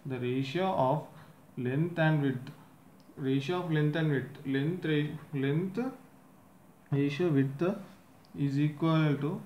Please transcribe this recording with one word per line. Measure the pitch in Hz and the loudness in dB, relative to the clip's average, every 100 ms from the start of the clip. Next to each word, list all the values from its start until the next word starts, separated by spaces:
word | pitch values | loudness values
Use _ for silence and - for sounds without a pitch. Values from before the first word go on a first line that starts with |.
| 139 | -8
The | 127 | -4
ratio | 123 127 135 170 190 | -2 -2 -2 -2 0
of | - 131 156 - - - - - - | 2 2 0 -4 -16 -20 -20 -14 -6
length | 123 143 170 170 | -2 0 0 2
and | 156 156 | 2 4
width, | 139 123 - - - - - - - - | 2 -2 -8 -16 -20 -20 -20 -20 -20 -6
ratio | 135 139 139 180 | 0 0 0 -4
of | 175 | 0
length | 151 151 160 | 2 2 2
and | 156 | 2
width, | 135 127 - - | 0 -2 -8 -2
length | 135 151 180 | 0 0 -2
ra-, | 160 151 147 160 - 143 | 0 0 0 -6 -8 -2
length | 135 156 190 214 262 - - - - - - - - - - | 0 0 0 -2 -4 -8 -18 -20 -20 -20 -20 -20 -20 -20 -2
ratio | 139 143 147 180 | 0 0 2 2
width | 139 135 - 175 214 - - - - - 165 | 4 2 0 -2 -2 -8 -20 -20 -20 -16 -4
is | 139 139 | -2 2
equal | 151 147 165 160 151 139 | 0 2 2 4 4 2
to | 143 208 | -2 -4